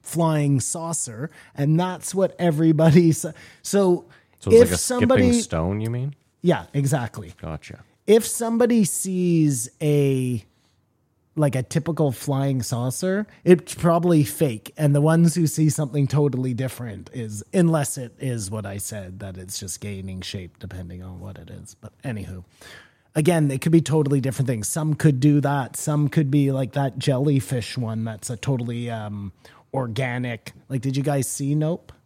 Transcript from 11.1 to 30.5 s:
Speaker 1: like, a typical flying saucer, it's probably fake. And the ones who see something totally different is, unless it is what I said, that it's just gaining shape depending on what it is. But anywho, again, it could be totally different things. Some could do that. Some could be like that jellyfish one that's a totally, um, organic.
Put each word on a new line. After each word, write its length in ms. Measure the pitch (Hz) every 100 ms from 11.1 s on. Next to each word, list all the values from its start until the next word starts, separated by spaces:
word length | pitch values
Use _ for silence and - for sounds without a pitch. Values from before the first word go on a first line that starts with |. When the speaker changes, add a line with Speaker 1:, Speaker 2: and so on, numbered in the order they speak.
| _ _ -
Speaker 1:
like, 180 | 151
a 80 | 131
typical 480 | 120 160 147 151 151
flying 520 | 120 - 135 139 131
saucer, 640 | 113 117 127 123 185 196 214 -
it's 300 | - 175 -
probably 500 | - 170 170 175 165
fake. 480 | 143 - 151 110 - -
And 160 | 151
the 80 | 143
ones 320 | 151 165 170
who 120 | 175 156
see 220 | - 156
something 380 | 139 147 147 139
totally 480 | 143 147 127 127
different 560 | 117 131 - 123 95 90
is, 320 | 127 160 208 -
unless 460 | 196 170 160 139 -
it 160 | 120 -
is 320 | 131 120 98
what 140 | 110
I 140 | 101 98
said, 400 | - 107 92 92
that 180 | 98 92
it's 220 | 92 -
just 220 | 98 -
gaining 420 | 104 98 95 92
shape 360 | 90 101 87 _
depending 440 | 92 90 87 90
on 180 | 92 90
what 160 | 95 95
it 140 | 87
is. 240 | 92 104
But 180 | - 107 _
anywho, 420 | 139 110 87 92 90 _ - - - _ _
again, 360 | - 156 170 147
it 100 | 135
could 120 | -
be 100 | 165
totally 400 | 147 156 139 139
different 240 | 131 117 127
things. 200 | 117 101
Some 260 | - 156
could 260 | 151 160 131
do 220 | 147 147
that. 340 | 139 143 117 -
Some 320 | - 147 147
could 220 | 160 135
be 200 | 147 139
like 220 | 135 135
that 260 | - 139 131
jellyfish 760 | 123 131 143 139 - 127 104 -
one 280 | 117 110
that's 260 | 113 110 -
a 60 | 120
totally, 500 | - 131 120 120 120
um, 420 | 113 107 104 101 - - - _
organic. 800 | 135 123 110 131 123 123 113 -